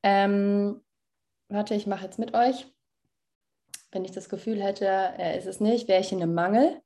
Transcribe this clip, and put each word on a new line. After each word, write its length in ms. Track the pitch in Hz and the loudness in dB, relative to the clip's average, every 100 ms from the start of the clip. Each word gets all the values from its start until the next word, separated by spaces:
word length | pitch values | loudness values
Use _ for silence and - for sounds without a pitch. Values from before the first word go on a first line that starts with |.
Ähm, 800 | 202 196 202 202 202 202 202 - _ _ _ _ _ _ _ | 4 4 4 2 2 2 0 -4 _ _ _ _ _ _ _
warte, 260 | 202 208 | -6 -2
ich 120 | 208 208 | -2 -2
mache 180 | 190 | -6
jetzt 140 | 185 - | -8 -8
mit 160 | 214 | -4
euch. 320 | 233 240 262 - _ _ _ _ _ _ _ _ _ _ - _ | 2 2 0 -8 _ _ _ _ _ _ _ _ _ _ -20 _
Wenn 140 | 190 | -10
ich 60 | 185 | -10
das 160 | 185 - | -12 -10
Gefühl 340 | 202 - 214 | -8 -6 -2
hätte, 240 | 196 196 196 | -2 -2 0
er 500 | 190 190 - 175 180 | 0 -2 -2 -6 -4
ist 100 | 185 | -8
es 140 | 190 | -2
nicht, 280 | 214 233 226 | 0 0 4
wäre 120 | 185 | 2
ich 120 | 196 | 2
in 100 | 190 | -2
einem 120 | 170 | 0
Mangel. 460 | 170 175 214 311 - | 0 2 4 4 2